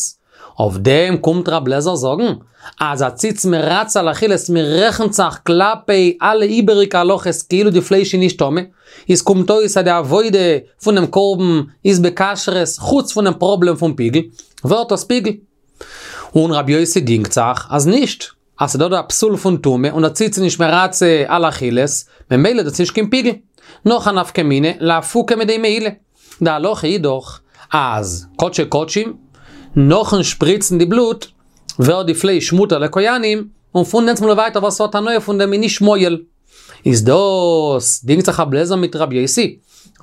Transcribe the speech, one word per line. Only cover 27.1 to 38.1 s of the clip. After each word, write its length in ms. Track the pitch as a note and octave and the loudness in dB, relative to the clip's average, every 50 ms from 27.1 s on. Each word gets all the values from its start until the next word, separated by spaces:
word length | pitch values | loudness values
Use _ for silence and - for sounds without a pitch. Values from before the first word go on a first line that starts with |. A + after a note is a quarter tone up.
| C3 C3 - - - - _ _ _ - - - - | -2 -4 -6 -10 -18 -20 _ _ _ -20 -10 -4 -2
אז 520 | D3+ C#3 B2+ A2+ G#2+ G#2 F#2+ F2 F2 - - - | -2 -2 -2 -2 -4 -4 -6 -8 -10 -10 -12 -6
קודשי 300 | - E3 F3+ F3 - D3+ | -4 -4 -2 0 -2 -2
קודשים, 480 | - - C#3+ D#3 D#3+ - G3+ A3 A3+ - - _ _ _ _ - - - - - - - | 0 -2 -2 -2 -2 -2 -4 -4 -4 -8 -14 _ _ _ _ -20 -20 -20 -20 -18 -2 2
נאך 380 | D3+ C#3 C#3 E3 G#3 A3 G#3 G#3 | 4 4 6 4 4 2 2 0
אין 100 | G3 E3 | 0 0
שפריצן 540 | - - - D#3+ D3 F#3 G3+ G3 - F3+ E3+ | -2 -2 0 0 0 2 0 0 0 0 2
די 80 | E3+ | 2
בלוט, 400 | E3+ G#3+ A#3+ B3 A3+ A#3 A#3 - - _ _ _ _ _ _ _ - - - | 2 2 2 2 0 -2 -4 -10 -18 _ _ _ _ _ _ _ -10 -4 0
ווערט 260 | B2+ C3+ E3+ F#3 F#3+ | 2 2 2 0 0
די 80 | E3 D#3+ | -2 -2
פלייש 400 | - - G3 F#3+ E3+ - - E3+ | 0 0 0 0 0 0 0 2
מותר 240 | F3+ G3+ G3+ E3 C#3+ | 2 2 2 2 0
לכהנים, 720 | D3 D#3 D3+ F#3+ G3+ A3+ B3 B3 A3+ G#3+ G#3+ G#3+ G#3 G#3 - _ _ _ - | 0 -2 0 0 0 0 0 0 0 -2 -2 -2 -4 -8 -16 _ _ _ -2
און 80 | F3+ E3+ | -2 0
פון 220 | F3 - A#3 A#3 | 0 2 2 2
דעם 100 | A#3 A#3 G#3+ | 2 2 2
מאל 100 | G#3 G#3+ | 2 2
ווייטער, 300 | G#3 G3+ A3 A3+ A3 G#3 | 2 2 2 0 0 -2
וואס 180 | G3 G#3 G3 - | -2 -2 -2 -2
ווערט 140 | G#3+ G#3 G#3 | -2 -2 -2
דער 80 | G#3 | -2
נוי 180 | G#3 A3+ A#3 A3 | -2 -2 -2 -2
פון 180 | - - G#3 G3 | -2 -2 -2 0
דעם 160 | G3+ G3 G3+ | 0 0 0
נישט 280 | G3+ G#3+ G#3+ G#3 - | 0 0 -2 0 2
מועיל. 420 | G3+ G#3 G#3 G3+ F3+ F3 E3+ D#3+ - - _ _ _ _ _ - - - - - - | 2 2 4 4 2 0 0 -2 -6 -12 _ _ _ _ _ -20 -20 -20 -16 -4 0
איז 180 | - B2 A2+ G#2+ | 0 2 2 4
דאס, 1000 | B2 C#3 F3+ G3+ G3 F#3+ F#3 F3+ F3 E3 D#3+ D#3 D3 C#3 B2+ A#2+ - - - - | 4 4 4 4 2 0 0 0 0 2 0 0 0 -2 -2 -2 -2 -4 -4 -2
דינגט 200 | A#2+ | 0